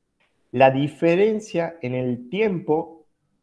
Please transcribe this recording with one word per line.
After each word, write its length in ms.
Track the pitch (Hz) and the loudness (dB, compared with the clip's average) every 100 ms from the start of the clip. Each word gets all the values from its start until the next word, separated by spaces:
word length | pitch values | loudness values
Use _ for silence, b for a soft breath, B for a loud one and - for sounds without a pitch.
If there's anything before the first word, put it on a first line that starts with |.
| _ _ _ _ _ | _ _ _ _ _
La 180 | 123 135 | 4 4
diferencia 1080 | 135 147 - 170 180 214 214 - 170 165 - | 4 -2 0 2 2 2 0 -4 -4 -6 -6
en 140 | 123 127 | -6 -4
el 340 | 127 123 - | -4 -6 -6
tiempo 800 | 185 220 170 - 156 165 - _ _ _ _ | -4 -2 -2 -2 -2 -4 -12 _ _ _ _